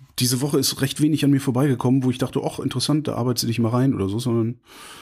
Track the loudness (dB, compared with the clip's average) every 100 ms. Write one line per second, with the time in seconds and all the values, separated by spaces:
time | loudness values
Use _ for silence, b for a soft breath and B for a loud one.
0 | -12 -2 0 0 0 0 0 -2 -2 0
1 | 2 2 4 2 2 0 2 2 2 2
2 | 2 0 -2 -2 -4 -4 -4 -2 0 0
3 | -2 -2 -2 -2 -2 0 0 2 2 2
4 | 0 -2 0 0 0 -4 B B B B